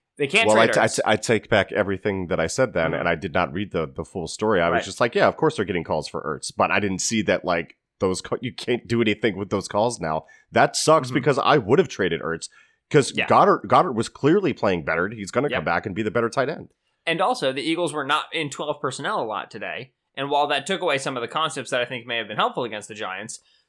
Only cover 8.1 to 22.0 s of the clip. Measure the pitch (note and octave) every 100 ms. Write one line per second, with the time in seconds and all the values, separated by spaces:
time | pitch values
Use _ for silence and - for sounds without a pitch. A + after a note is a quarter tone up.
8.1 | F2+ - A#2 A#2+ - - B2 - A#2 G#2+
9.1 | G2+ A2+ F#2+ G2 G2+ - G#2 A#2+ A2+ D#2+
10.1 | D#2 - - _ A2+ D3 - D#3 D#3+ B2+
11.1 | C#3 D3 C3+ A2+ D3 G2 D#3 C#3+ - F2+
12.1 | D#2+ E2 E2 - _ _ _ _ D3 B2
13.1 | A2 A2+ A#2 F#3+ E3+ G2+ C3 D#3 A2+ A2+
14.1 | - C#3+ G3+ E3+ - G#2+ F2 D#2 E2 G2
15.1 | A#2 F#2 A#2+ D3 - D3 E2+ G#2+ F#2 G#2
16.1 | A#2+ A#2 - B2+ F3 - _ _ _ E3+
17.1 | E3 F#3 B3+ C#3 C3 C#3 E3 E3 D3+ C3+
18.1 | D3+ - D#3+ C#3+ - D3 D3 C3+ C3 D#3+
19.1 | G#3 A2+ G2+ - A2 F#2+ E2+ C3+ _ _
20.1 | C3+ C#3+ C#3+ D3 C#3+ C#3 F#3 F3 C#3 D3
21.1 | B2+ A#2 D#3 D#3+ C#3+ A#2 B2+ A#2+ B2